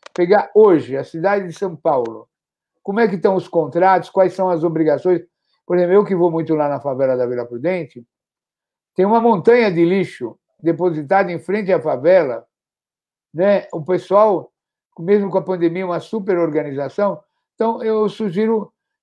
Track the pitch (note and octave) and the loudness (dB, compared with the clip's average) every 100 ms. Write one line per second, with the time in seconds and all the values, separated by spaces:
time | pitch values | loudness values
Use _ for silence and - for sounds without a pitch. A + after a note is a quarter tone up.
0 | - - F3+ G3+ - G#3 G#3+ E3 B2 C3+ | -14 -4 2 2 4 4 6 6 0 -8
1 | C3 E3 F3 G3+ F#3 D#3+ G3 D#3+ E3 C#3 | -8 -4 -2 -2 -4 -8 -8 -4 -2 0
2 | A2+ A2 - _ _ _ _ _ - G3+ | -2 -8 -20 _ _ _ _ _ -6 0
3 | A3+ F3+ G3+ F#3+ F3 E3+ D3+ E3+ F#3 F#3 | 0 0 0 0 -2 -2 -2 2 2 2
4 | E3 - F#3 F3 F#3 F3 E3+ D#3+ D#3 C#3 | 0 0 0 0 -2 0 -2 0 0 0
5 | F3+ F3 - _ _ _ _ F3+ F3 G3 | 0 0 -2 _ _ _ _ -2 4 2
6 | G3+ F#3+ F3 D#3+ D#3 D#3 D3 C#3 C#3+ C3 | 2 0 0 0 -2 -2 0 -2 -6 -2
7 | C3+ B2+ B2 B2 A#2+ A#2+ D3+ F#3 D3 A#2+ | 0 0 -2 -4 -8 -6 -4 -4 -8 -16
8 | A#2+ _ _ _ _ _ _ _ _ - | -20 _ _ _ _ _ _ _ _ -2
9 | F#3+ A#3 A#3 G3+ D#3+ A#3+ A3 E3+ E3+ G3 | 2 2 2 2 4 4 4 2 2 2
10 | F3+ - A#2 - _ _ D#3+ D#3 F3+ D#3 | -2 -8 -14 -14 _ _ -4 -2 -2 -4
11 | C#3+ F#3+ F#3+ E3+ - G3+ F#3+ F3 D#3 C3+ | -2 0 0 -6 -6 -6 -2 -2 -2 -2
12 | D3 F#3 D3 A#2 - _ _ _ _ _ | 4 4 2 -4 -12 _ _ _ _ _
13 | _ _ _ D3 G3 G3 - E3+ D3 F3+ | _ _ _ -2 0 0 -2 -10 -4 -4
14 | F3 G3 G#3+ F#3 - _ _ _ _ - | 2 4 4 2 -4 _ _ _ _ -14
15 | E3+ G#3 G3 F#3+ D#3+ F#3 E3 E3+ F#3 E3+ | 0 0 2 -4 -2 -2 -2 -2 -6 -6
16 | - A3 G3 F3+ E3 D3+ D3 C#3 C#3 - | -6 -8 -2 0 0 -2 -4 -6 -8 -2
17 | G3+ E3+ _ _ _ _ A3+ A#3 A3 A3 | -2 -2 _ _ _ _ -4 -2 -2 -2
18 | G#3+ - G#3+ F3 A3 A3+ G3+ _ _ _ | -2 -2 -6 -2 0 -2 -4 _ _ _